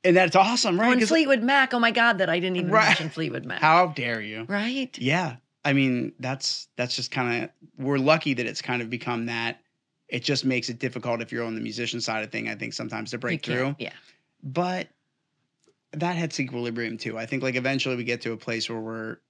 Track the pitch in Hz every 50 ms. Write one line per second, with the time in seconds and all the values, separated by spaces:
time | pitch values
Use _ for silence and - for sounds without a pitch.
0 | - 185 175 180 185 170 151 185 190 214 240 240 - 214 170 185 226 240 254 247
1 | 226 208 320 320 311 269 269 233 220 247 277 277 269 262 262 240 233 233 220 233
2 | 233 233 226 185 190 170 165 180 175 185 185 180 175 170 202 220 214 208 - -
3 | 156 156 - 160 160 147 135 135 - 123 90 - 151 156 160 175 180 170 151 147
4 | 123 120 117 113 107 107 107 110 117 127 202 202 214 233 254 269 262 254 - -
5 | 120 131 151 180 180 139 123 - _ _ _ _ - 147 139 139 135 131 127 123
6 | 123 117 - - 123 127 135 135 - - - - - _ _ - 123 120 - -
7 | 123 - - 139 123 120 120 120 117 110 _ _ - - _ - 135 135 143 135
8 | 131 143 156 165 - 147 135 120 123 113 - - - - 123 120 117 113 127 123
9 | - 127 120 117 113 120 117 117 117 117 117 _ _ _ _ _ _ _ _ _
10 | _ - 175 - - - 143 131 - 131 127 123 123 - 117 117 - 127 123 120
11 | - 123 117 113 113 - 117 117 117 117 113 110 113 113 104 113 120 117 113 117
12 | - - 110 110 107 107 - 113 113 110 107 101 113 113 110 - 113 104 113 110
13 | 107 107 - 117 123 120 165 151 - - 139 123 131 139 147 - 117 - - -
14 | _ - _ _ _ _ _ _ - 139 131 170 175 180 185 185 170 _ _ _
15 | _ _ _ _ _ _ _ _ _ _ _ _ _ _ _ _ _ _ - 151
16 | 170 175 180 165 170 151 - - 156 127 131 120 120 120 113 120 117 110 117 110
17 | - 113 110 110 113 113 143 131 131 131 123 127 123 135 135 131 - 135 127 123
18 | 117 117 120 117 - 117 113 110 - - 113 113 110 - 117 113 110 110 110 113
19 | 110 110 - _ _